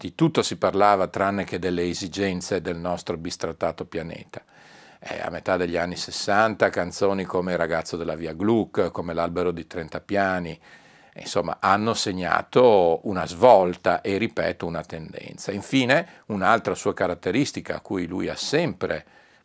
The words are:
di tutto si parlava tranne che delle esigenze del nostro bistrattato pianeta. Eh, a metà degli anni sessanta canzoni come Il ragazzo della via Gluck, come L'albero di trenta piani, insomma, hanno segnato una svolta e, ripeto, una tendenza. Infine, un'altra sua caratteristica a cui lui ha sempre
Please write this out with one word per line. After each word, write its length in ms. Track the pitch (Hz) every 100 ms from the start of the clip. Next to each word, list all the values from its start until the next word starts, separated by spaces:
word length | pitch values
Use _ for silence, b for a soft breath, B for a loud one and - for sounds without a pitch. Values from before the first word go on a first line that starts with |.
di 140 | 90 -
tutto 260 | 160 139
si 140 | 107 98
parlava 540 | 95 95 101 98 87
tranne 340 | - 98 101
che 160 | 90 92
delle 280 | 90 87 87
esigenze 720 | 82 95 90 98 90 - 95
del 160 | 85 85
nostro 420 | 87 87 - 85
bistrattato 680 | 85 - 85 80 85 78 -
pianeta. 560 | 82 82 80 - - _ B B B B B
Eh, 240 | - 82
a 80 | 82
metà 280 | 85 - 90
degli 200 | 87 85
anni 180 | 87 87
sessanta 760 | - - - 101 110 104 101
canzoni 520 | 95 87 - 101 98
come 280 | 90 92 90
Il 80 | 87
ragazzo 380 | 82 82 - 87
della 180 | 82 78
via 180 | 80
Gluck, 560 | 80 104 113 92 - 87
come 240 | - 87
L'albero 380 | 82 85 85 90
di 160 | 85 -
trenta 340 | 90 80 87
piani, 580 | - 101 95 90 85 80 B B B B B -
insomma, 400 | - 95 82 -
hanno 340 | 98 101 110
segnato 1080 | 107 110 92 85 82 - 127 123 104 85 82
una 240 | 113 92 80
svolta 720 | 85 127 104 90 87 95 87
e, 160 | - 98
ripeto, 480 | 113 - 82 90 87
una 180 | 82
tendenza. 680 | 78 82 80 82 85 - -
Infine, 720 | 98 - 135 123 147 180 - -
un'altra 460 | 104 92 113 -
sua 220 | 90 104 90
caratteristica 800 | 92 85 92 104 139 - - 82
a 60 |
cui 260 | - 95 85
lui 200 | 92 87
ha 80 | 78
sempre 720 | - 147 165 - 87 78 - b b b